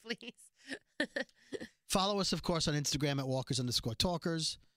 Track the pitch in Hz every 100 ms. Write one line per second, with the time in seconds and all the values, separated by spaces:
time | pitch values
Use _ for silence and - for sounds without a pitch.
0 | 226 233 240 - - _ 262 - _ -
1 | 294 - 269 _ - - 233 _ - 202
2 | 190 202 185 170 - 170 165 147 143 143
3 | 143 139 135 131 123 127 123 117 120 110
4 | 185 170 175 165 156 - -